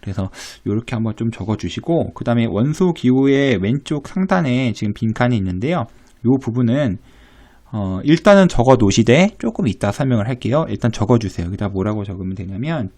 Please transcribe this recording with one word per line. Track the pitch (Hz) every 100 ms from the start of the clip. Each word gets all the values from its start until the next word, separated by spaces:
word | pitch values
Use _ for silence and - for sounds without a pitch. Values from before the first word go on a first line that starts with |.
그래서 | - 95 95 - - - -
요렇게 | 104 117 117
한번 | 110 107
좀 | 113
적어주시고, | - 95 107 - - - 165 101
그 | - -
다음에 | 117 117
원소 | 101 135 156 185
기호의 | 165 123 131 135 135 139 107
왼쪽 | 95 135 - 151 -
상단에 | - 190 190 151 123 127
지금 | 107 110
빈칸이 | 104 113 110 123 117
있는데요. | 95 90 120 170 113 - _ _ 113
요 | 131
부분은, | 127 117 120 127 113 92 - - - - - _ _ 110
어, | 98 95
일단은 | 143 165 208 202 185
적어 | - 120 127
놓으시되 | 101 98 117 131 196 -
조금 | 233 220 247
이따 | - 101
설명을 | - 135 120 104
할게요. | 123 113 139 160
일단 | 104 120
적어주세요. | - 104 120 104 - 87
여기다 | 95 104
뭐라고 | 95 101 107
적으면 | 101 92 92 95
되냐면 | 95 98 143 165 98